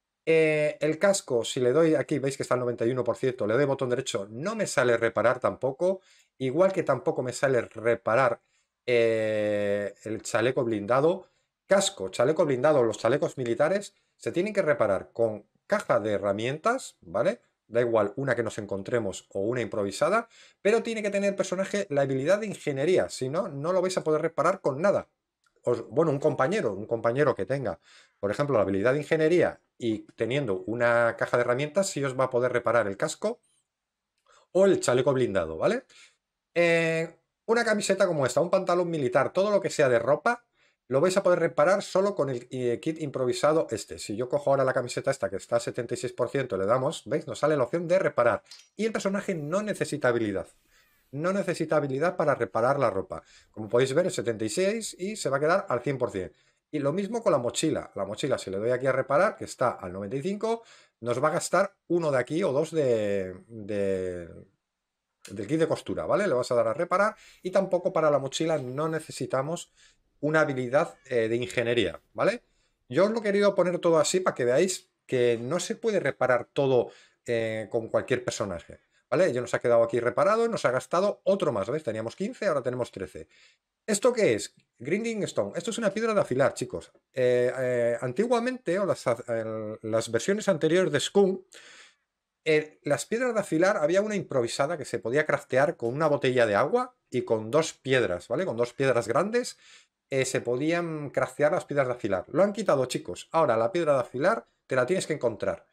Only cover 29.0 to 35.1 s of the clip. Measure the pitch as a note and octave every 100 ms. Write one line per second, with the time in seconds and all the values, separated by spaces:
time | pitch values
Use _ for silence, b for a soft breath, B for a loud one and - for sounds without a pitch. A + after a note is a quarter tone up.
29 | D3 D#3+ D#3 F3 G2+ - _ - A#2+ G#2+
30 | - - A2+ C#3 B2+ F#2 G#2 A#2+ A#2+ A#2+
31 | A#2 A2+ B2 B2 A#2+ B2 D3 G3 G3 D3
32 | C#3 C3 B2+ A#2+ B2 A#2 A2+ A#2 G2+ G2
33 | - - G#3+ A#3+ _ _ _ _ _ _
34 | _ _ _ b b F3+ G3 E3 - B2
35 | C3+